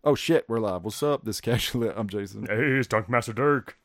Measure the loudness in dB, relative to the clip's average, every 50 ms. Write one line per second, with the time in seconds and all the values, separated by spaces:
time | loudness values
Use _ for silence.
0 | 4 2 2 2 4 4 2 2 4 2 -2 0 0 0 -2 -2 -4 -6 -4 -2
1 | 0 0 0 0 -2 -6 -6 -4 0 0 0 2 0 -2 -2 0 0 0 0 -2
2 | -6 -4 -4 -6 -6 -6 -10 -10 -6 -2 0 0 2 2 2 0 0 0 0 -2
3 | 0 2 0 0 0 -2 -4 0 2 2 2 0 -2 -8 -20 _ _